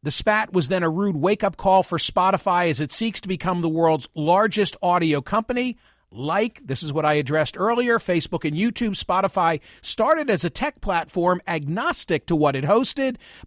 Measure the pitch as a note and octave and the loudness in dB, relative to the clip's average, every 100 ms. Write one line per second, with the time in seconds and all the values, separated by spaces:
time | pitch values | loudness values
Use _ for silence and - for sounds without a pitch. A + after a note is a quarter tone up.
0 | D3 - - G#3+ A3 F#3 C#3 F#3 E3+ D#3+ | 0 0 2 0 2 0 0 0 0 0
1 | G3+ E3 D#3+ G#3 G3 E3 G3+ F#3+ F#3 E3 | -2 0 0 2 0 0 2 4 2 0
2 | - - F#3 F#3+ - F3+ F3 B2+ D3 - | 0 2 2 2 0 0 2 0 -2 0
3 | A3+ G3 F#3 F#3 F3+ F3+ E3 D#3+ E3 D#3 | 0 -4 -6 -6 -2 -2 -2 2 2 2
4 | - - D3+ F#3 A3 G3 G3+ - F3+ F3 | -2 -6 2 4 2 2 -2 0 0 2
5 | E3 C#3+ C3+ G#3 A3 B3 B3+ A#3 _ _ | 2 0 0 -4 -2 -4 -4 -6 _ _
6 | _ G#2 C#3 F3+ A3+ - C4 C3 D#3 C#3+ | _ -10 -4 -2 -2 -4 -8 -6 -4 -2
7 | D3+ D3+ C3+ D3+ D3+ - G3 A#3 B3 A#3 | 0 0 0 0 -2 -2 0 0 2 0
8 | - F3 - E3+ D#3 D3+ A3+ - A#3 F#3+ | 2 -2 0 -4 -4 0 -2 0 -4 -4
9 | - F#3 F#3+ - E3+ D3 - - - - | -2 0 0 2 2 0 -6 -12 -6 0
10 | A3+ D#4+ C#4+ F#3+ E3 - C#4+ - - F3 | 2 2 2 0 0 -2 -6 -4 -2 -2
11 | D#3 - F3 F3+ - E3 C#3+ F3 D4 E4 | -2 -2 0 0 -2 -6 -4 -4 -2 -2
12 | - D#3+ - E3 D3 C3+ C#3 G#3+ B3+ - | -2 -2 0 2 2 2 2 2 2 0
13 | C4+ B3+ - - | -2 -4 -14 -20